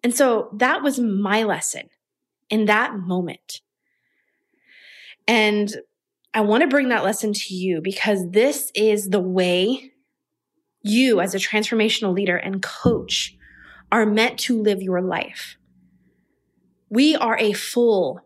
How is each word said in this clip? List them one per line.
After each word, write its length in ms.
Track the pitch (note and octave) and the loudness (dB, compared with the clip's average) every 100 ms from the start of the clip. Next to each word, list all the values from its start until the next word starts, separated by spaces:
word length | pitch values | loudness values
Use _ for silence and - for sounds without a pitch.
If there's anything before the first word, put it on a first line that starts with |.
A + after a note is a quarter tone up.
And 120 | A#3+ | -2
so 360 | A#3+ C4+ A3+ - | 2 2 2 -2
that 300 | G#3 B3 E4 | -2 0 2
was 180 | C#4 B3+ | -2 0
my 440 | A#3 G3 G3 G#3+ | 0 0 0 0
lesson 440 | A3 D#3+ - - - _ _ _ _ _ _ | 0 -2 -4 -8 -14 _ _ _ _ _ _
in 160 | G#3+ G#3 | 0 2
that 280 | G#3+ B3+ | 2 0
moment. 680 | A3 F3+ F#3 F3 E3+ _ - _ _ _ _ _ _ _ _ _ _ _ - - - - - - | -4 -4 -4 -4 -10 _ -18 _ _ _ _ _ _ _ _ _ _ _ -20 -20 -20 -20 -10 0
And 480 | A#3+ G#3+ G#3 G#3 G#3+ - _ _ _ _ | 2 4 2 -2 -6 -16 _ _ _ _
I 80 | G#3+ | -2
want 180 | G#3 A3+ | 2 2
to 80 | D#4+ | 2
bring 220 | C#4 C4 | 2 0
that 140 | A3+ | 0
lesson 280 | F#3+ G#3 G#3+ | 0 -2 -4
to 220 | G#3 - | -4 -6
you 260 | F#3 F#3 E3+ | -6 -2 -2
because 500 | F3+ F#3+ A3 G3 F3 | -4 -4 -2 -2 0
this 400 | F#3+ C4 C#4 - | 2 2 0 -6
is 340 | - G#3+ G#3 G3 | 0 2 2 0
the 120 | F#3 | -2
way 720 | F3+ F#3 F3+ F3+ G3 C4 - _ _ _ _ _ _ _ _ _ | 0 0 2 2 0 -2 -8 _ _ _ _ _ _ _ _ _
you 400 | G#3 A3 C4 G#3 | 0 2 4 4
as 120 | F#3 | 0
a 40 | G3 | -2
transformational 760 | - G#3+ G#3 A3+ G#3+ G#3 G3+ | -2 -2 0 0 0 0 -2
leader 220 | F3+ G3 F3 | -2 0 -2
and 260 | - F#3+ | -4 -8
coach 720 | - - - - - - - _ - - - - _ | -8 -2 0 0 -4 -6 -6 _ -20 -20 -20 -20 _
are 140 | A3+ | 2
meant 340 | G#3+ G#3 A#3 A#3+ | 2 2 0 -2
to 200 | - A#3 | -2 0
live 220 | G#3 F#3+ | 0 0
your 180 | F#3 F3+ | -2 -2
life. 560 | F#3 E3+ - - - - _ _ _ _ _ _ _ _ _ _ _ _ _ | -2 -4 -8 -12 -18 -20 _ _ _ _ _ _ _ _ _ _ _ _ _
We 260 | G#3+ D4 D4+ | 2 4 4
are 220 | A3+ A3+ | 0 0
a 160 | G#3+ | 0
full 680 | G3+ - B3 A#3+ G3+ D#3 - | -2 -4 2 4 4 0 -4